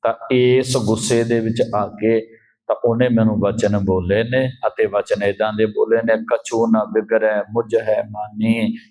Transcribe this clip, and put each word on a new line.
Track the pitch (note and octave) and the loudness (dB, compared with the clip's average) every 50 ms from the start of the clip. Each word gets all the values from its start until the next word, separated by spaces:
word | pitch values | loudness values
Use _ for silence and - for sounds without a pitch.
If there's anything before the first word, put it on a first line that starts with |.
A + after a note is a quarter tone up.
ਤਾਂ | - A2+ A2+ - - - | 0 -2 -2 -2 -4 0
ਇਸ | C3 B2+ B2 B2 B2 B2+ B2+ B2+ B2+ | 2 4 4 4 4 2 2 2 0
ਗੁੱਸੇ | C3 A2+ G#2 A2+ A2 A2+ A2 B2+ A#2 A#2 | 0 2 0 -2 -2 0 0 0 0 2
ਦੇ | A#2 A#2+ A#2 | 2 0 0
ਵਿੱਚ | A2+ A2+ A2+ A#2+ - - - | 0 -2 0 -2 -2 -2 0
ਆ | G#2 G#2 | -4 -4
ਕੇ | G2 - - G#2 A2 A2+ A2+ A2 - - _ _ _ _ _ _ | -4 -6 -2 0 2 2 2 -2 -6 -20 _ _ _ _ _ _
ਤਾਂ | - A2+ - - | -6 -4 -2 0
ਉਹਨੇ | A#2+ A2+ A#2 B2+ B2 | -2 2 2 2 2
ਮੈਨੂੰ | A#2+ A2+ A2 A2 G#2+ G#2 | 2 2 2 2 2 2
ਵਚਨ | G2 G2+ G2 A2 - G2+ G#2 | 0 0 0 0 0 0 0
ਬੋਲੇ | G2+ G2 F#2+ F#2 F#2 F2 F2 G2 G#2+ A2+ | 0 0 0 0 0 0 0 0 0 0
ਨੇ | A#2+ B2+ C3 C3 B2+ B2 - - | 0 -2 -2 -2 -2 -4 -4 -6
ਅਤੇ | G#2+ - - A2 | -6 -2 0 -2
ਵਚਨ | G2+ G2 G2+ G2 - G#2 G2+ G2+ | 0 0 -2 -2 -2 -2 0 0
ਏਦਾਂ | G2+ G2+ - G#2+ A2 G#2+ | -2 0 0 -2 -4 0
ਦੇ | G#2+ A2 | 0 -2
ਬੋਲੇ | A2 G#2 G#2+ A2 A2 A2+ A2+ | 0 0 -2 0 2 2 0
ਨੇ, | A2+ A#2 A2+ A2+ A2+ - A#2 | 2 2 0 0 0 -2 -4
"ਕਛੂ | A2+ - - A#2+ A2 A#2 | -4 -2 -4 -2 0 2
ਨਾ | A2+ A2+ A2 G#2+ | 2 2 2 0
ਬਿਗੜੈ | G#2+ G2+ A2 G#2 - A#2 A2 G#2+ A2 G#2+ G#2 | 0 -2 -2 -2 0 0 2 2 2 0 0
ਮੁਝ | G2+ G#2 G#2+ A#2 A#2 A2 A#2 | -4 -2 -4 -4 -2 0 0
ਹੈ | A2 G2+ G#2+ G#2+ A2 A2+ A2 | 0 0 2 0 0 -2 -6
ਮਾਨੀ।" | G#2 G#2 G#2+ G#2+ G#2+ G#2+ A2 A2+ A#2 A#2 A2 A2+ A2+ - - _ | -8 -12 -12 -10 -6 -2 0 0 0 0 0 -2 -4 -6 -12 _